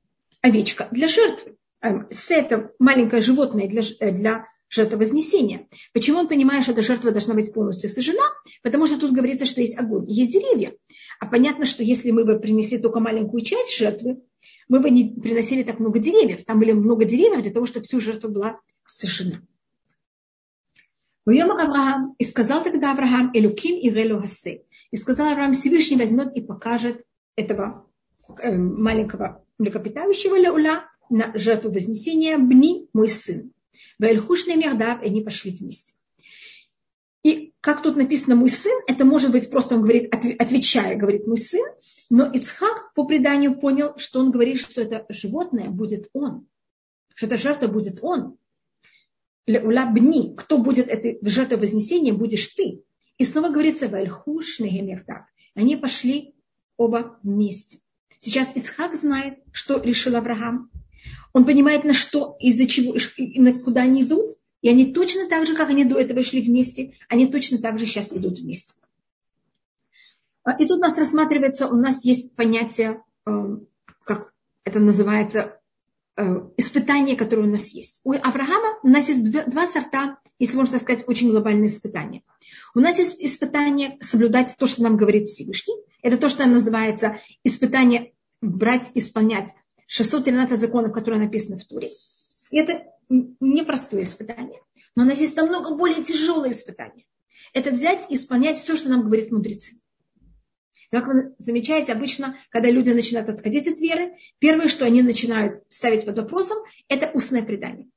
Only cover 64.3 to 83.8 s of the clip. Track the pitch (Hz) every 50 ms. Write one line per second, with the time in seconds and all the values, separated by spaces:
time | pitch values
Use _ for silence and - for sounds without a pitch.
64.3 | - _ _ _ _ _ - 233 240 254 262 269 - 339 370 359 - 392 370 349
65.3 | 339 320 320 320 320 320 311 294 277 277 277 240 269 269 254 - 240 254 254 -
66.3 | - 262 220 240 240 254 254 - - - 262 - - _ _ - 240 240 262 262
67.3 | 269 285 - - 254 214 233 226 214 220 233 214 - 208 196 - - 185 185 180
68.3 | 180 - 165 160 175 - - _ - _ _ _ _ _ _ _ _ _ _ _
69.3 | _ _ _ _ _ _ _ _ _ _ _ _ _ _ _ _ _ _ _ _
70.3 | _ _ - 247 254 - 311 262 359 349 359 320 - 359 311 - - 311 311 311
71.3 | 294 285 269 269 269 - 269 - 240 233 254 269 262 - - 254 247 - - -
72.3 | _ - 233 226 226 226 226 226 - - 220 220 220 - - _ _ _ - 214
73.3 | 208 208 202 202 214 - - _ _ _ _ _ _ _ _ - 208 - - -
74.3 | _ _ _ _ _ _ - 196 196 214 214 208 196 190 202 202 214 214 208 208
75.3 | - 214 196 - - _ _ _ _ _ _ _ _ _ _ _ - 190 208 185
76.3 | 185 - - - - - - - - 285 - 277 285 285 269 277 247 - 220 214
77.3 | 240 220 208 208 208 202 - - - - - - - - - 262 269 269 - 262
78.3 | - 269 269 285 359 440 453 440 427 - - 254 262 294 285 302 294 254 220 214
79.3 | 240 302 - 240 247 311 349 349 - 302 254 - - 269 277 277 - - _ _
80.3 | _ - 247 240 - 262 262 254 254 240 - - 247 233 - - 233 226 247 233
81.3 | 214 214 208 220 208 208 214 208 - - - 220 - 165 147 - - - _ _
82.3 | _ _ _ - - - - - - 240 277 349 349 370 349 349 - - - 262
83.3 | - - 294 - - 294 294 294 277 285